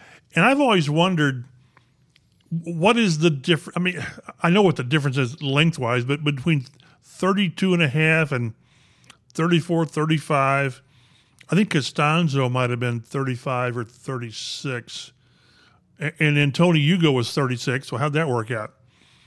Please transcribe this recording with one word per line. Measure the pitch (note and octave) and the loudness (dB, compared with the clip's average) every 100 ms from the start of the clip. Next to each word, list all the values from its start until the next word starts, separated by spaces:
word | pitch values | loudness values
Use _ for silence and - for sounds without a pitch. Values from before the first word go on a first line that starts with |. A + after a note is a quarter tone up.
| - - _ - | -20 -20 _ 2
And | |
I've | G3+ C#4 | 2 4
always | C#4 G3 D3 | 4 2 2
wondered, | D3 F3+ F3+ C#3+ C3 A#2+ - _ _ _ _ _ _ _ _ _ | 2 2 2 0 0 -10 -20 _ _ _ _ _ _ _ _ _
what | E3 E3 E3+ F#3 A#3 | -8 -6 0 2 4
is | A3 D#3 | 2 4
the | E3+ | 2
diff-, | C#3+ B2+ D#3+ - - | 0 0 -2 -2 -4
I | |
mean, | F3+ F3 B2 - - - | -4 -4 -10 -12 -18 -2
I | E3+ | 2
know | F#3 | 6
what | G3 D3+ | 4 2
the | |
difference | B2 D#3 C#3+ C3+ | 0 0 0 0
is | B2+ C#3+ | -2 -2
lengthwise, | C#3+ C#3 E3 D#3+ A#2+ B2 B2 | -2 2 2 2 -2 -2 -2
but | D3 | -2
between | D3 C#3+ B2 D#3 A#2+ _ _ _ | -2 -2 0 -2 -2 _ _ _
thirty-two | _ - F#3 G3 G3 - F#3+ | _ -4 -2 0 -2 -2 0
and | F3 | 2
a | D#3+ | 2
half | C3+ D#3 D#3+ D3+ | 2 2 2 0
and | C3+ A#2+ - _ _ _ _ _ - _ | -2 -4 -8 _ _ _ _ _ -20 _
thirty-four, | - E3 E3+ E3 E3+ D#3+ | -4 2 2 2 -2 0
thirty-five, | - D3+ D#3 - D3 C3+ C#3 C#3 C3 _ _ _ _ _ _ - | -2 0 -2 0 0 2 0 -2 -6 _ _ _ _ _ _ -2
I | D#3+ | 0
think | G#3+ | 2
Costanzo | D#3+ B2+ - D3 D#3+ E3+ C#3 B2+ | 0 -2 -2 0 2 0 0 0
might | B2+ B2+ | 0 -2
have | A#2+ | -2
been | B2 A#2+ | -2 -4
thirty-five | A2+ C#3+ C3+ B2 C#3 B2+ B2 A#2+ | -6 -6 -6 -6 -6 -4 -4 -6
or | |
thirty-six. | G#2+ - - C3 A#2+ G#2 - - D3 B2 A2+ - - _ _ _ _ _ _ _ _ _ | -10 -14 -12 -10 -10 -12 -12 -10 -8 -10 -10 -16 -16 _ _ _ _ _ _ _ _ _
A-, | D3 - | -8 0
and | D#3 D3 | 2 4
then | C#3+ | 2
Tony | B2 F3 E3 | 2 2 4
Hugo | C#3+ F#3+ E3 | 2 2 2
was | C3 A#2 | 2 0
thirty-six. | - C3+ B2 - B2+ - | -2 -2 -2 -4 -4 -6
Well, | B2+ | -6
how'd | D3 | -4
that | D3 D#3+ | -2 -2
work | A#2+ A2 | -2 -4
out? | A#2 G#2+ _ _ _ _ _ | -8 -10 _ _ _ _ _